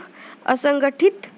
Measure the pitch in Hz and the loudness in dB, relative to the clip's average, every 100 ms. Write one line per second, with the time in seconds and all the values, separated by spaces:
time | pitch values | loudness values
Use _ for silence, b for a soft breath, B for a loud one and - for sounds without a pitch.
0 | - B B B - 262 285 285 277 277 | -2 B B B -4 -2 0 0 -2 2
1 | 381 403 - | 0 0 -8